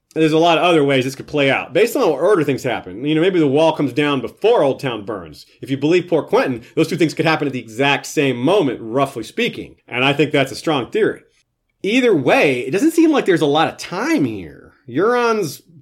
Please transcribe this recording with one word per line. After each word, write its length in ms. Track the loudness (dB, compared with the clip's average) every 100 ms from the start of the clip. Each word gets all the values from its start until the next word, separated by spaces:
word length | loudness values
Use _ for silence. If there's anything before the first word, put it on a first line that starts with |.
| _
there's 200 | 0 2
a 40 | 4
lot 200 | 4 4
of 60 |
other 200 | 4 2
ways 220 | 4 2 0
this 100 | -8
could 120 | -6
play 220 | 0 0
out. 240 | 0 -2
Based 220 | 0 0 2
on 140 | 0
what 100 | 2
order 240 | 2 2
things 200 | 2 -2
happen, 420 | -4 -6 -8 -8 -2
you 100 | 0
know, 60 |
maybe 180 | 2 2
the 80 | 2
Wall 260 | 4 2
comes 200 | 2 -2
down 260 | 0 0 -2
before 440 | -4 -2 2 4
Old 160 | 2 0
Town 260 | -6 -6 -8
burns. 400 | -12 -12 -20 -20 _
If 80 | -8
you 80 | -2
believe 320 | 2 0 2
poor 140 | -2
Quentin, 400 | 0 0 0 -4 -6 -2
those 140 | -2
two 80 | 0
things 160 | -2
could 120 | 0 -2
happen 220 | 0 -2
at 60 |
the 60 | -6
exact 460 | -12 -4 -2 -2 -4
same 300 | -2 0 0
moment, 420 | 0 2 0 -4
roughly 420 | -6 -2 -2 -4
speaking. 540 | -10 -4 -4 -6 -14 -20 _
And 160 | -2
I 80 | 0
think 180 | 2 0
that's 200 | 0 -2
a 40 | -4
strong 360 | -4 -4 -2
theory. 320 | -2 -2 -2 _ _ _ _ _ _
Either 340 | -2 2 2 2
way, 440 | 2 2 2 0
it 100 | -2
doesn't 200 | 0 0
seem 200 | 4 4
like 140 | 4 2
there's 160 | 2
a 40 | 2
lot 240 | 2 0
of 80 | -4
time 480 | -10 -6 -2 0 0
here. 480 | -4 -12 -18 -20 _ -8
Euron's 760 | -2 0 2 0 0 -4 -8 _ -20